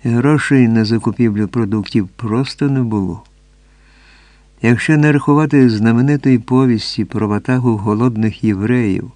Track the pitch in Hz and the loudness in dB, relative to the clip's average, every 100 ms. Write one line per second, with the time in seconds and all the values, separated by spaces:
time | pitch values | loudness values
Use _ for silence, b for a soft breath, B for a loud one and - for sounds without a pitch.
0 | 127 117 131 151 - 139 120 113 107 113 | 0 0 2 2 2 2 4 2 2 0
1 | 120 - 117 101 104 123 110 110 98 120 | -2 -2 -2 0 -4 -4 -2 -4 -2 -4
2 | 92 _ 113 110 135 - 147 135 120 107 | -4 _ -6 -4 -4 -4 -2 -2 -2 -2
3 | 95 82 - _ _ _ b b b b | -4 -8 -14 _ _ _ b b b b
4 | b b b b b b 113 117 - 156 | b b b b b b 0 0 2 2
5 | 151 147 - 147 156 147 127 110 113 117 | 4 2 2 2 2 4 4 4 2 2
6 | 135 147 135 123 110 127 131 117 - - | 2 0 2 0 2 0 2 0 -4 -6
7 | 104 107 104 104 - 127 127 110 104 104 | -6 -4 -2 -4 -2 -2 0 -2 -2 0
8 | 123 110 110 101 110 98 107 123 113 95 | 0 0 -4 -2 -2 -2 0 0 0 -2
9 | - | -6